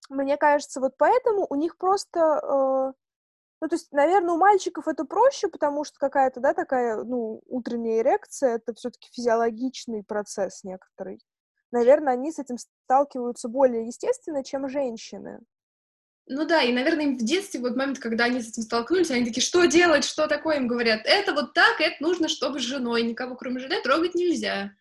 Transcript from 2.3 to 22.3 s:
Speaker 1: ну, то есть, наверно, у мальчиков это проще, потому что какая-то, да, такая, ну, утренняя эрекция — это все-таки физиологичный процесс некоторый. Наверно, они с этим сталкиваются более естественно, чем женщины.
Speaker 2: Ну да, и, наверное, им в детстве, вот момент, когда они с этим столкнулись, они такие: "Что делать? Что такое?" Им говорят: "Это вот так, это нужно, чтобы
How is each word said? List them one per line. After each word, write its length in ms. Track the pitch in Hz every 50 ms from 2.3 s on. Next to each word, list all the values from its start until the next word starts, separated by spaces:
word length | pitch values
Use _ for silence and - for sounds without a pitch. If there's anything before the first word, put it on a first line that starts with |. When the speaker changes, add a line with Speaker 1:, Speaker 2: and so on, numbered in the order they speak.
| 294 - - - 277 277 269 269 269 262 262 269 262 _ _ _ _ _ _ _ _ _ _ _ _ -
Speaker 1:
ну, 60 | 320 302
то 60 | 339
есть, 160 | - - _ -
наверно, 400 | 285 277 320 370 403 339 339 339
у 40 |
мальчиков 500 | 320 381 403 415 381 - 359 - 320 -
это 180 | 320 311 - 302
проще, 440 | - 339 392 480 554 554 - - 359
потому 340 | - 285 311 294 285 294 294
что 140 | - - -
какая-то, 420 | 285 269 - 285 269 262 262 247
да, 120 | 233 285 330
такая, 500 | - 339 - 277 254 240 240 220 208 -
ну, 380 | 226 254 247 226 220 220 - _
утренняя 540 | - - 254 233 233 240 233 226 226 220 226
эрекция — 540 | 226 277 381 415 - - - - 285 247 233
это 160 | 233 - - 220
все-таки 340 | - - 247 - _ - - -
физиологичный 920 | 247 240 240 226 233 233 233 220 220 254 262 - - - - 226 214 196
процесс 600 | - 220 208 208 - - 220 190 185 - - -
некоторый. 580 | 185 185 185 _ _ _ - 190 185 202 220 _ _ _ _ _ _ _ _ _ -
Наверно, 400 | - 240 233 240 285 320 311 269
они 200 | 247 247 262 320
с 80 | 320 -
этим 180 | 262 - 247 226
сталкиваются 880 | - _ _ _ _ - 262 269 285 277 - 254 240 240 233 - - 240
более 380 | 226 269 277 254 240 226 226
естественно, 560 | 233 233 - - - 494 - - 359 311 277 262
чем 260 | - - 269 277 269
женщины. 720 | 254 294 269 247 226 214 - - 214 196 - - 208 - 233 _ _ _ _ _ _ _ _ _ _ _ _ _ _ _ _
Speaker 2:
Ну 180 | - 262 277 320
да, 180 | 311 339 311 262
и, 100 | 240 247
наверное, 320 | 247 262 320 330 302 302
им 120 | 285 254
в 60 | 247 226
детстве, 360 | 220 320 381 392 - - 262
вот 160 | 240 247 226
момент, 240 | 254 269 277 262 -
когда 260 | - 233 226 226 240
они 160 | 240 247 254
с 80 | 226 -
этим 140 | - 240 220
столкнулись, 480 | - 240 233 233 - 339 381 339 320
они 140 | 262 240 247
такие: 180 | 240 220 262 -
"Что 220 | - - 359 349
делать? 380 | 254 269 339 359 349 302 285 -
Что 240 | - - - 311
такое?" 300 | 302 302 294 - 320 302
Им 100 | 285 254
говорят: 340 | 226 240 240 240 226 220 220 -
"Это 280 | 269 320 403 392 381 294
вот 200 | 294 277 - -
так, 260 | 339 381 - - -
это 160 | 311 339 - -
нужно, 260 | 277 339 359 339 320
чтобы 320 | 302